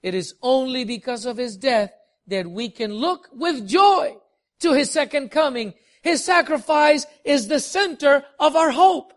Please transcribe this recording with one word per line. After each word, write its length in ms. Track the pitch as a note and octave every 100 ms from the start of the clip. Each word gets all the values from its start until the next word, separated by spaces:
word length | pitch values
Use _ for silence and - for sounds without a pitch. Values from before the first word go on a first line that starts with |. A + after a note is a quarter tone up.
It 120 | F#3
is 200 | F#3 F3 -
only 420 | B3 C4 C4 B3+
because 420 | A3+ A#3+ - A#3+ A#3+
of 100 | A#3
his 200 | B3 G3
death 360 | C4 A#3 G3+ _ _ _ _
that 200 | F#3+ F3
we 240 | F3+ A#3
can 220 | - A3
look 360 | G#3 D#4 F4+ _
with 360 | B3 E4 C#4+ G3
joy 480 | D4 G4+ F#4+ - - _ _ _ _
to 120 | E4+
his 180 | C#4 C#4
second 400 | D#4+ C#4+ D4 C4
coming. 440 | C#4+ D4+ B3 G#3+ - _ _
His 220 | D#4+ D#4+
sacrifice 840 | - F4 D#4+ D4+ A3 D4+ D4+ D4+ - _
is 240 | - C#4+ G#3
the 120 | D4
center 640 | - F#4 G4+ D#4 C#4+ C#4 C#4 _
of 180 | D4+ D#4
our 140 | D#4+
hope. 420 | C4 F#4 E4+ -